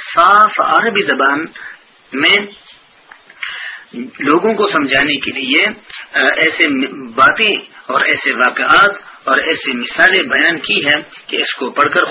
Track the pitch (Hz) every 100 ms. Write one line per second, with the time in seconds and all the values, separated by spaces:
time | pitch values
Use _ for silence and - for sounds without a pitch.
0 | - 170 180 208 214 - - - 226 202
1 | 143 131 135 143 165 - - - _ _
2 | _ 131 165 202 202 - - - _ _
3 | _ - - - - - - - - 120
4 | 127 - 139 165 208 208 208 160 139 135
5 | 143 143 - 127 131 151 208 - - -
6 | - 147 135 - 160 - 156 135 135 143
7 | 123 113 135 147 214 156 - - - 131
8 | - 151 143 117 123 123 131 165 202 202
9 | - - - 131 156 151 143 123 120 -
10 | 170 190 135 135 156 160 - 208 147 151
11 | 160 - - - - - 123 143 147 175
12 | -